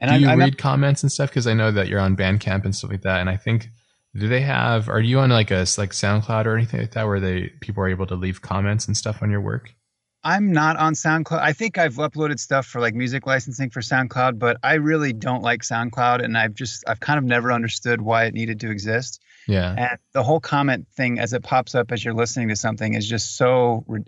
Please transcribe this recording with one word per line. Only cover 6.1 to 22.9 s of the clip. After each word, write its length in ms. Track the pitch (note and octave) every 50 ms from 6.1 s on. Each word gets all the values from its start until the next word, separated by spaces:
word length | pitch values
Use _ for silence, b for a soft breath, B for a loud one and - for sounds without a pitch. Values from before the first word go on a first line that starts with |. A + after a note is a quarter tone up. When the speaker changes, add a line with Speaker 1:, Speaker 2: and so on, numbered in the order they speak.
| G#2 G#2+ G#2+ - A2+ A2 A2
Speaker 2:
or 100 | A2+ A2
anything 240 | A2+ A#2 A2+ - A#2
like 120 | A2+ A2 -
that 120 | A2+ A2
where 140 | G#2+ G2+ G2
they, 300 | F#2+ F#2 F2+ F2+ F#2 - - -
people 240 | - - G2+ G2+ F#2+
are 60 | F#2
able 180 | F#2 F2+ F#2+
to 80 | F2+ F#2
leave 260 | F2+ F#2 F#2 F#2 -
comments 460 | - - - G2 G2 G2+ G#2 A2 -
and 100 | - G#2
stuff 240 | - - A2 G#2+ -
on 80 | G#2+ G#2
your 120 | G2+ G2+
work? 340 | G2 G2+ A2 - - - - _ _ _ _ _ _ _ _ _ -
Speaker 1:
I'm 280 | D#3 F3+ G3+ G#3 G3+
not 260 | F3 D3+ D3+ D#3 D#3+
on 160 | - D#3 D#3+ D#3
SoundCloud. 460 | - - D#3+ D#3 D#3+ D3+ - D#3+ D#3
I 120 | C#3 D3+
think 280 | D3 - A3+ A3 - F#3
I've 160 | E3+ D3+ A2+
uploaded 420 | C3 D3+ C#3+ - D3+ D#3 D3 D3 A#2+
stuff 280 | - - D3 C3+ B2
for, 120 | - - B2
like, 140 | A#2 A2+ A2
music 320 | A#2+ B2+ A#2+ C3 C3+ -
licensing 460 | C3+ C3+ C3 - C#3+ A#2+ C3 C3+ B2
for 80 | - B2+
SoundCloud, 560 | A2+ - C#3+ C3 C3 A#2 - C3 B2+ C3 A#2+
but 200 | G#2+ A#2+ A#2+ A#2 -
I 140 | - B2+ D#3
really 380 | D#3 D3 D3+ D#3+ D#3 D3 C#3 A#2
don't 280 | A2 - B2+ B2+ B2
like 200 | G#2+ A#2 A#2+ A#2 -
SoundCloud, 600 | - B2 A2+ A#2+ A#2+ A2 C3 B2 B2 B2 B2 A#2+
and 140 | A2+ A2+
I've 160 | A2+ A2 A2 G#2
just, 300 | - C3 A#2 - - -
I've 120 | A2+ A2+ -
kind 180 | - - D3
of 60 | D3+ C3
never 280 | B2 A#2+ A#2+ A#2 B2
understood 500 | B2 A#2 A#2 A2+ - - - B2 A#2+ A2+
why 240 | G#2+ A2 A2+ A2+ A2+
it 100 | A2+ -
needed 240 | A2+ A2+ A2 A2+ G#2
to 100 | A#2 A2+
exist. 500 | G#2+ G2+ G2+ G#2+ A2 A#2+ C3 - - b b b b b b
Speaker 2:
Yeah. 260 | - G2+ F#2+ F2 F2+ F#2
Speaker 1:
And 220 | A#2+ B2 B2 A#2+ - _ _ -
the 80 | C3+
whole 180 | A#2+ A#2+ D#3 E3
comment 480 | - - D3+ C#3+ C#3+ C#3 B2+ F#2+ - - _
thing, 220 | - C3 B2 A#2+
as 160 | A2 A2+ A2+ A#2+
it 80 | A#2+
pops 320 | - - C3+ B2+ B2+ - -
up 180 | B2+ A#2 A#2
as 140 | B2 A2 -
you're 80 | A#2 A2+
listening 360 | A2+ A#2+ A2+ - C3 A#2 A2
to 60 | G#2+
something, 380 | - - A2+ A2 G#2+ A2 G#2+